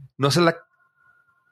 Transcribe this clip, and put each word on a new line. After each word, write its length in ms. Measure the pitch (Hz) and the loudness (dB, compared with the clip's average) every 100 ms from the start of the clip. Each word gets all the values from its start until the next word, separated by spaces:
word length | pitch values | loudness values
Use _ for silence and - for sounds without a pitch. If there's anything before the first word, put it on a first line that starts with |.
| - - | -20 -4
no 120 | 139 | -2
se 120 | 151 | 2
la, 120 | 170 170 - _ _ _ _ _ _ _ _ | 2 0 -14 _ _ _ _ _ _ _ _